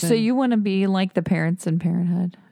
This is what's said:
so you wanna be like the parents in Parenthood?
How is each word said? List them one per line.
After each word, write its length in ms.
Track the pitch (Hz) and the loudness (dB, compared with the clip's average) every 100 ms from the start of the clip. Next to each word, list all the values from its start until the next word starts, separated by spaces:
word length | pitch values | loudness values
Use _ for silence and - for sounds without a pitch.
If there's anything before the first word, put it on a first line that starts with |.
| 175 | 0
so 60 | |
you 200 | 226 226 254 | 2 2 0
wanna 220 | 254 226 | 0 0
be 280 | 208 190 196 | 0 0 0
like 280 | 190 190 | 0 0
the 80 | - | -2
parents 440 | 170 170 160 175 175 | 0 0 0 -2 -2
in 120 | 165 | -2
Parenthood? 560 | 170 175 175 175 180 - _ | 0 0 0 -2 -4 -6 _